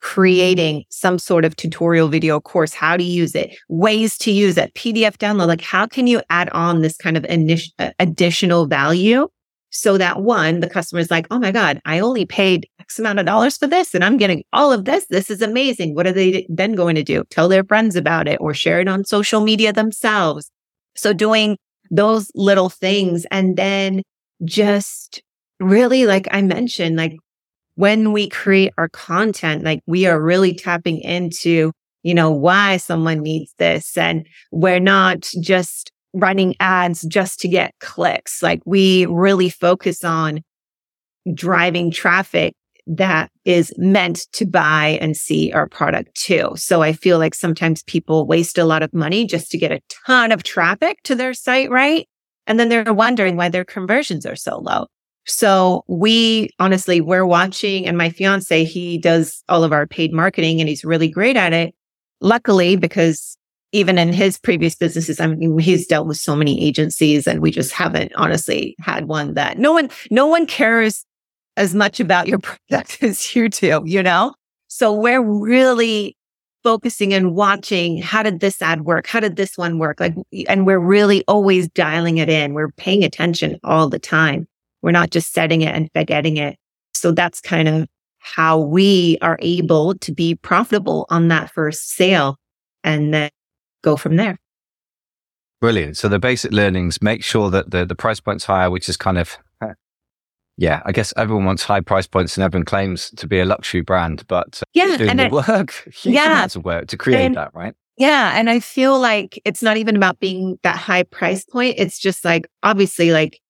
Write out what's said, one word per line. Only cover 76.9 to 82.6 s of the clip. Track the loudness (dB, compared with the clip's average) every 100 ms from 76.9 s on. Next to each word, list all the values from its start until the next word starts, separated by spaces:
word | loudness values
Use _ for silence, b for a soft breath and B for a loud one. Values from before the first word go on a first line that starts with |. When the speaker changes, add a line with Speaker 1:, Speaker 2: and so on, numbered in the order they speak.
| -2 0
Speaker 1:
and | 2 0 2
watching, | 2 0 -2 -2 -2 -4
how | -2 -2
did | -2 0
this | -2 -2
ad | -2 -2
work? | 0 -2 -2
How | -2
did | -2 -2
this | -6 -4
one | -4 -2
work? | -2 -2
Like, | -4 -4 -10 -8 -2
and | 2 4
we're | 2
really | 4 4 4 4 2
always | 2 4 2 2
dialing | 0 0 0 0 0
it | 2
in. | 0 0
We're | -4